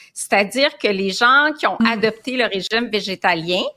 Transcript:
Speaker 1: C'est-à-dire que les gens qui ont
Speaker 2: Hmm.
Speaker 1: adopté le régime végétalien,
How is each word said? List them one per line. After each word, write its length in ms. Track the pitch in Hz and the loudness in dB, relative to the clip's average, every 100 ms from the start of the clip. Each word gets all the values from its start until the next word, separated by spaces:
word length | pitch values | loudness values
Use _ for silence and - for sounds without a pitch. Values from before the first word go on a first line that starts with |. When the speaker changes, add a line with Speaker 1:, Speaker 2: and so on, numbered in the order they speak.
| - | -20
Speaker 1:
C'est-à-dire 640 | - - 202 202 247 294 294 | -12 -2 0 0 0 -2 0
que 100 | 208 | -2
les 220 | 196 196 | 0 -2
gens 400 | 185 240 269 302 302 | 2 4 6 4 0
qui 80 | 214 | -2
ont 120 | 185 | 0
Speaker 2:
Hmm. 80 | 226 | 0
Speaker 1:
adopté 500 | 226 220 220 - 254 | 0 -2 -2 -6 -2
le 80 | 220 | -2
régime 440 | 196 175 226 240 | -2 -4 -4 -2
végétalien, 720 | 208 190 185 190 170 170 180 523 | -4 -6 -2 0 0 -2 -2 -4